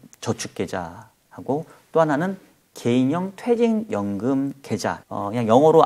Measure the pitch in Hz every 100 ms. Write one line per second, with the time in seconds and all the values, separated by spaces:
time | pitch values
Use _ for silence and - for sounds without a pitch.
0 | - - - 107 - - 92 98 85 90
1 | 113 _ _ - - 139 165 - _ 160
2 | 160 139 185 196 - _ _ - 120 123
3 | 131 165 190 196 - 233 233 220 - 104
4 | 101 101 117 135 139 135 - 110 110 82
5 | - 107 101 117 113 117 156 160